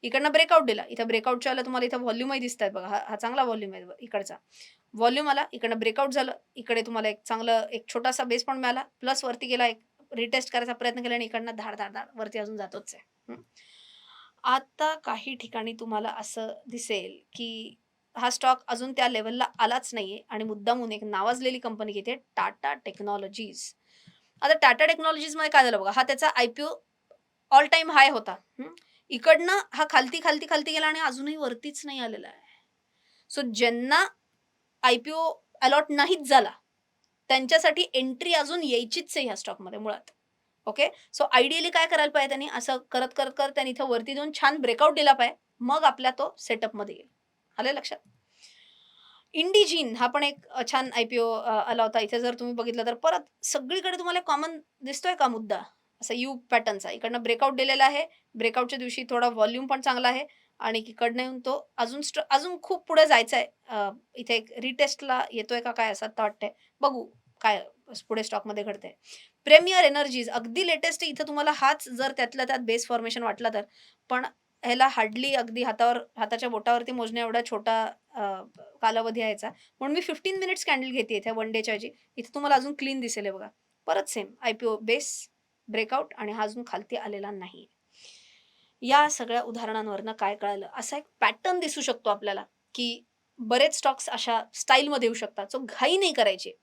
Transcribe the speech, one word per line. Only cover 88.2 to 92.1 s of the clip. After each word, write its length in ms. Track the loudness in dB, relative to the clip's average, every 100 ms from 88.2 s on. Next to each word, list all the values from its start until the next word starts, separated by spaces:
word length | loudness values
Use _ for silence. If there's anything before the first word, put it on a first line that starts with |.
| _ _ _ _ _ _
या 280 | 4 4 4
सगळ्या 320 | 0 -2 -2
उदाहरणांवरनं 720 | -2 -8 -6 -4 -4 -6 -8
काय 240 | -4 -4 -2
कळालं? 320 | -6 -6 -8 -12
असा 200 | -10 -10
एक 80 | -12 _
पॅटर्न 400 | 0 0 -2 -2
दिसू 200 | -2 -4
शकतो 300 | -4 -2 0